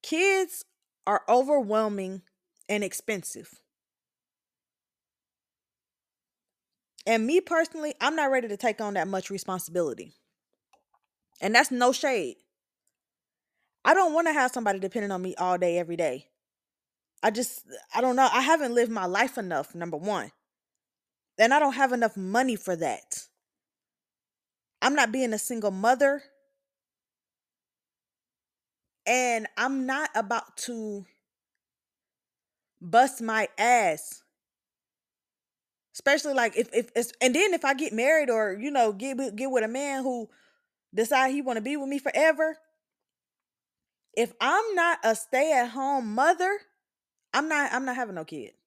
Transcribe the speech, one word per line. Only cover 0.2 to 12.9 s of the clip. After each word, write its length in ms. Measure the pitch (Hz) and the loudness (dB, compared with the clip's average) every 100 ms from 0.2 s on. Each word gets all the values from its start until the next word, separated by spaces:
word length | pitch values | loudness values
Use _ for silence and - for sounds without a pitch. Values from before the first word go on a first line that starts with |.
| 381 381 370 - - _ _ _ - | 2 2 0 -6 -18 _ _ _ -2
are 160 | 208 - | -2 4
overwhelming 920 | 240 269 294 214 214 220 202 190 190 _ _ _ _ _ | 2 4 2 2 0 0 -4 -8 -10 _ _ _ _ _
and 140 | 208 | -4
expensive. 640 | 202 - - 208 - - 160 - _ _ _ _ _ _ _ _ _ _ _ _ _ _ _ _ _ _ _ _ _ _ _ _ _ _ _ _ _ _ _ _ _ - - | -4 -8 -6 -6 -8 -14 -18 -20 _ _ _ _ _ _ _ _ _ _ _ _ _ _ _ _ _ _ _ _ _ _ _ _ _ _ _ _ _ _ _ _ _ -10 0
And 180 | 226 220 | 0 4
me 160 | 339 | 2
personally, 540 | 370 339 330 330 302 - | 2 0 0 -2 -8 -2
I'm 160 | 254 320 | -2 0
not 140 | 285 | 0
ready 180 | 269 233 | 0 -2
to 100 | 202 | -4
take 220 | 240 208 | -4 -2
on 140 | 208 | -4
that 140 | 196 170 | -4 -2
much 240 | 190 - | -4 -6
responsibility. 840 | 196 - 185 - 175 165 117 85 _ _ _ _ _ _ _ _ _ _ _ _ _ | -10 -8 -8 -6 -2 -2 -4 -14 _ _ _ _ _ _ _ _ _ _ _ _ _
And 140 | 196 226 | 2 2
that's 160 | 285 | 2
no 200 | 247 247 | 2 2
shade. 440 | 254 294 247 139 - _ _ _ _ _ | 2 0 -2 -4 -10 _ _ _ _ _